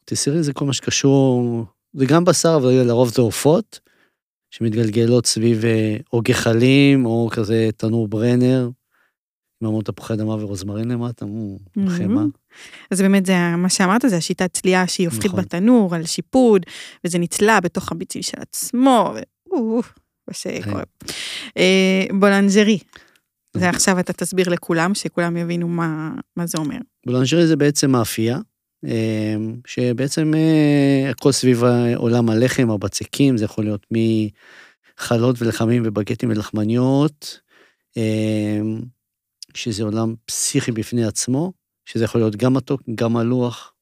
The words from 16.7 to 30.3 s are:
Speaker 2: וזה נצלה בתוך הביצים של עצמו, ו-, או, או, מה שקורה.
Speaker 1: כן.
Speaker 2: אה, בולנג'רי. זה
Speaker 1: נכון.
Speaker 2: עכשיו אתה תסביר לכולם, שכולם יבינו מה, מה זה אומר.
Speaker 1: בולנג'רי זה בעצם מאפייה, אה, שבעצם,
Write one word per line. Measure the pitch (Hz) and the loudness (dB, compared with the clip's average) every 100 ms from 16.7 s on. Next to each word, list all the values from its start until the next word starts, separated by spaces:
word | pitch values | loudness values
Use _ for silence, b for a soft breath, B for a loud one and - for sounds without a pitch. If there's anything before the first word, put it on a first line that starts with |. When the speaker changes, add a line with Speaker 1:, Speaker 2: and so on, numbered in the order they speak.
| B B B | B B B
Speaker 2:
וזה | 175 175 | -4 -2
נצלה | 170 - 208 214 | -2 0 4 4
בתוך | 175 - - | 2 -6 -8
הביצים | 170 190 - | -10 -8 -8
של | - - | -8 -10
עצמו, | - - - 240 269 240 180 110 | -12 -10 -4 2 4 4 2 -4
ו-, | - _ _ | -14 _ _
או, | 370 | -4
או, | 220 226 - _ _ _ - | -2 -4 -4 _ _ _ -16
מה | |
שקורה. | - - 117 107 101 - _ | -12 -8 -8 -8 -8 -10 _
Speaker 1:
כן. | B B B B 262 - | B B B B -10 0
Speaker 2:
אה, | 180 190 190 190 190 196 | 2 4 2 2 0 2
בולנג'רי. | 202 196 202 196 208 202 _ b b b _ _ _ | 4 4 4 4 4 2 _ b b b _ _ _
זה | - | -2
Speaker 1:
נכון. | 180 151 | -2 0
Speaker 2:
עכשיו | - 180 | 0 0
אתה | 180 | -2
תסביר | 185 175 185 175 | -6 -4 -2 0
לכולם, | 170 - 165 175 208 | -2 -2 0 0 -2
שכולם | 165 - 170 170 | -4 -4 -2 -2
יבינו | 170 175 170 | -4 -4 -4
מה, | 170 165 156 156 - - - | -4 -4 -4 -8 -10 -12 -8
מה | 170 | -6
זה | 160 | -4
אומר. | 151 - - _ - | -6 -8 -14 _ -4
Speaker 1:
בולנג'רי | 127 127 160 165 | -2 2 2 2
זה | 151 | 4
בעצם | 143 143 139 | 2 2 2
מאפייה, | 127 110 - 113 123 226 _ _ _ 143 | 2 0 -2 -2 -4 -8 _ _ _ -6
אה, | 117 110 110 107 107 110 120 - | -4 -2 -2 -4 -4 -6 -10 -10
שבעצם, | - 123 117 143 - 156 | -4 -2 -2 -2 -2 0